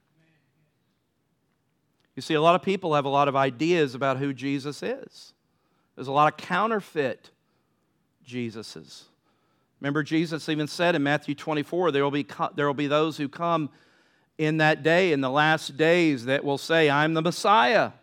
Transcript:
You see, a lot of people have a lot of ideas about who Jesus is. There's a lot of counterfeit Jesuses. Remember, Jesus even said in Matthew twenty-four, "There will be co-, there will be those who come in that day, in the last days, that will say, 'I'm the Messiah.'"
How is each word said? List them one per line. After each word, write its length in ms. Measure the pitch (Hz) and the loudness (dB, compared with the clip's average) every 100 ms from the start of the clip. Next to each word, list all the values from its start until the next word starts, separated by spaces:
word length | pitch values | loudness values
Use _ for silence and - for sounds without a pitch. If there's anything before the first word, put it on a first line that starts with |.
| _ _ _ _ _ _ _ _ _ _ _ _ _ _ _ _ _ _ _ _ _ - | _ _ _ _ _ _ _ _ _ _ _ _ _ _ _ _ _ _ _ _ _ -12
You 60 | |
see, 120 | - | -2
a 60 | 151 | 2
lot 140 | 165 | 4
of 80 | 175 | 4
people 320 | 196 190 175 | 0 -4 0
have 100 | 147 | 0
a 60 | 139 | 2
lot 180 | 139 143 | 2 2
of 80 | 135 | 2
ideas 580 | 139 117 160 175 143 | 0 0 0 2 0
about 240 | 123 135 127 | -2 -2 -2
who 140 | 143 | -4
Jesus 500 | 127 139 139 143 135 | -6 -6 -6 -6 -10
is. 500 | 190 269 - - - _ _ _ _ _ _ | -8 -8 -12 -20 -20 _ _ _ _ _ _
There's 140 | - 127 | -14 -2
a 40 | |
lot 200 | 139 151 | 2 2
of 40 | - | 2
counterfeit 920 | - 185 226 214 - 160 131 - - _ _ _ _ _ _ _ _ _ 127 | -4 -2 -2 -2 -4 -4 -4 -6 -14 _ _ _ _ _ _ _ _ _ -12
Jesuses. 800 | 123 117 110 101 80 76 - - _ _ _ _ _ _ _ | -8 -8 -10 -14 -18 -20 -20 -20 _ _ _ _ _ _ _
Remember, 220 | 139 151 | -4 -4
Jesus 460 | 143 160 165 160 - | -2 -2 -2 -4 -4
even 180 | 151 151 | -4 -4
said 280 | - 175 | 0 0
in 80 | 160 | 2
Matthew 320 | 139 147 - | 2 0 -2
twenty-four, 560 | 139 160 151 143 170 175 | -8 -4 -4 -4 -2 0
"There 120 | 139 | 2
will 80 | 143 | 0
be 140 | 143 | -2
co-, 260 | - - 160 | -6 -6 -6
there 120 | 147 147 | -2 -2
will 60 | |
be 140 | 135 143 | -2 0
those 320 | 151 160 151 | 0 0 -2
who 100 | 143 | -8
come 400 | - 170 165 139 - _ _ _ _ _ - | -4 -2 -2 -2 -10 _ _ _ _ _ -4
in 180 | 156 156 | -2 2
that 260 | 156 151 | 2 2
day, 300 | 156 175 190 | 2 2 4
in 80 | 139 | 2
the 100 | 135 | 0
last 460 | 143 156 160 - 135 | 2 2 0 -2 0
days, 480 | 160 175 160 131 | 4 4 4 0
that 180 | 120 139 | -2 -2
will 140 | 143 135 | -2 -6
say, 320 | - 165 151 | 0 2 4
'I'm 260 | 143 156 | 4 2
the 80 | 160 | 0
Messiah.'" 680 | 170 170 208 220 247 202 123 - | -2 0 2 4 4 2 0 -4